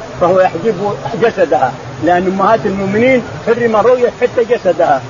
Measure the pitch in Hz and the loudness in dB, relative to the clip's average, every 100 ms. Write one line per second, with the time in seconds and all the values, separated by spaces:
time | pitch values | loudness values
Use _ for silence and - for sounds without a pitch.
0 | - - 175 185 185 165 202 180 202 202 | -6 -2 2 4 2 0 -2 -2 -2 -6
1 | - - 226 196 170 151 127 - - - | -8 -2 0 2 0 2 0 -4 -12 -4
2 | 151 175 185 190 196 226 208 196 196 202 | 0 0 0 0 2 2 0 -4 -2 0
3 | 247 262 - 156 - 233 233 214 220 254 | 2 2 0 -8 -2 0 2 2 2 4
4 | 240 - 247 - 226 233 190 160 160 139 | 2 0 -2 0 0 0 0 2 2 0
5 | 123 | -2